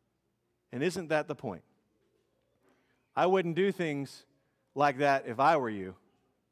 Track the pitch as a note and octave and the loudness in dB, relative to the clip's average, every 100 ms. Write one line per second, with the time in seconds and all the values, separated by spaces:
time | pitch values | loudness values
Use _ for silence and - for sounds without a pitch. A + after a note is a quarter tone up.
0 | _ _ _ _ _ _ _ B2 D#3+ F3 | _ _ _ _ _ _ _ -6 -4 -4
1 | D#3+ D#3 D3+ C#3 B2 F2+ - _ _ _ | -2 -2 -2 -8 -10 -10 -14 _ _ _
2 | _ _ _ _ _ _ _ _ _ _ | _ _ _ _ _ _ _ _ _ _
3 | _ - E3+ F#3+ E3+ E3 G3 F#3+ E3+ C#3+ | _ 0 2 2 2 0 0 0 -4 -4
4 | C3+ - _ _ _ _ _ C3+ C#3+ C3 | -8 -12 _ _ _ _ _ 0 0 2
5 | C#3+ C3+ C3 A2+ C#3 E3 A#2+ G#2 F#2+ F2+ | 2 2 0 2 4 4 2 -4 -8 -12
6 | _ _ _ _ _ | _ _ _ _ _